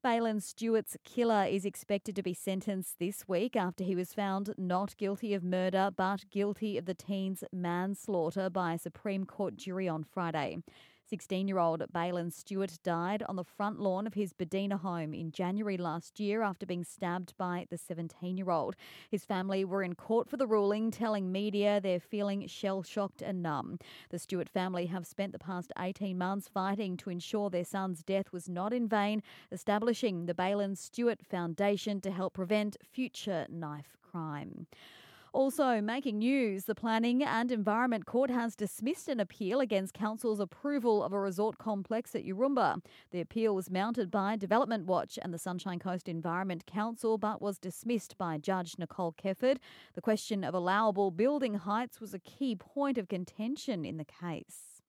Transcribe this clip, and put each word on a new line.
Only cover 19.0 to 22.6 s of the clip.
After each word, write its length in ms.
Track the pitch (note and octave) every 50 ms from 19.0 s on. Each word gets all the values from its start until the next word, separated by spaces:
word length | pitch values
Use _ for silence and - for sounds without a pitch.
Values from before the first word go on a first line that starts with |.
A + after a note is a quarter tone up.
| - _
His 120 | - F#3+
family 440 | - - G#3 F#3 F#3+ G3 G3 F#3+ F#3+
were 160 | F#3 F#3 G3
in 140 | F#3+ F3+ F3
court 340 | - - - A3 A#3 A#3+ -
for 80 | - A#3+
the 80 | C4+
ruling, 440 | A3 A3 G#3+ G3+ G3 G#3 G#3+ A3 A3+
telling 400 | G#3+ - A3+ A3 G#3+ G3+ F#3+ F#3
media 480 | F#3 G3 G#3 G#3+ G3 G#3 G3+ G3+ G#3 G#3
they're 220 | F#3+ G3 F3+ F3
feeling 460 | - - - G#3 G3+ G3+ G3 G3+ -
shell-shocked 760 | - - -